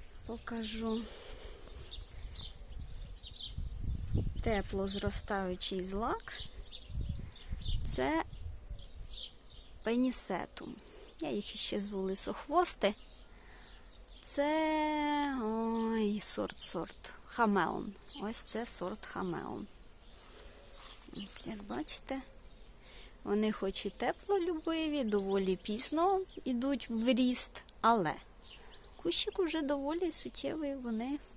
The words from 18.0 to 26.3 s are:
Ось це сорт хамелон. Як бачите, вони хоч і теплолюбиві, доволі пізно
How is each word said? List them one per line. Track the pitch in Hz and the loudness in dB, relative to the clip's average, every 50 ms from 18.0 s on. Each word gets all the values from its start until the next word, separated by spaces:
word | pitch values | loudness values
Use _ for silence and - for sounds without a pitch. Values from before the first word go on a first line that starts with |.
| - - - 285 | -16 -14 -10 -8
Ось | - 214 233 | -6 0 2
це | - - - - 220 240 | 2 2 2 0 0 2
сорт | - - - 175 185 214 - - | 2 2 2 0 -2 -6 -8 -10
хамелон. | - - 185 190 180 160 - - 120 113 110 208 - - - - - - - - - - - - - - - - - - - - - - - - - - - - - - - 202 - - - - | -8 -6 -4 -4 -2 -4 -4 -4 -6 -6 -8 -8 -10 -14 -18 -20 -20 -20 -20 -20 -20 -18 -18 -18 -18 -18 -16 -18 -18 -18 -18 -18 -18 -16 -16 -16 -16 -14 -16 -14 -12 -10 -10 -8 -8 -6 -4 -4
Як | - 220 208 202 | -6 -6 -8 -8
бачите, | 202 226 285 311 - - - - - 269 269 262 - - - - - - - - - - - - - - - - - - - - | -8 -6 -6 -2 0 0 -2 0 -2 -6 -6 -6 -12 -18 -20 -20 -20 -20 -18 -20 -20 -20 -20 -20 -18 -18 -18 -18 -18 -18 -10 -4
вони | 202 202 214 220 214 | 0 2 2 2 2
хоч | 208 - 202 196 - - - | 0 0 -2 -2 0 0 -2
і | 202 | -2
теплолюбиві, | - - 240 277 - - - - 403 381 339 370 330 311 - 330 330 320 320 311 294 294 247 | -2 -2 -2 -2 -2 -2 0 2 2 2 2 0 -2 -2 -2 0 0 0 0 0 0 0 2
доволі | 214 208 202 196 190 196 196 196 185 185 | 2 2 2 2 2 2 2 4 2 0
пізно | - - - 208 233 - - 302 320 349 392 392 381 381 - | 0 0 -2 0 0 2 2 2 4 4 4 4 2 0 -4